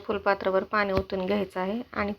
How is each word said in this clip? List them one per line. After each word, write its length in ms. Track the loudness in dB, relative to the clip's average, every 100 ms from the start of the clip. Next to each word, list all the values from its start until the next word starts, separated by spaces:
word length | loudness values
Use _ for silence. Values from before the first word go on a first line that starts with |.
| 0
फुलपात्रभर 580 | 0 2 2 2 2
पाणी 300 | 2 0 2
ओतून 320 | 0 0 -2 0
घ्यायचं 340 | 0 0 -2
आहे 220 | -2 -4 -4
आणि 200 | -4 -4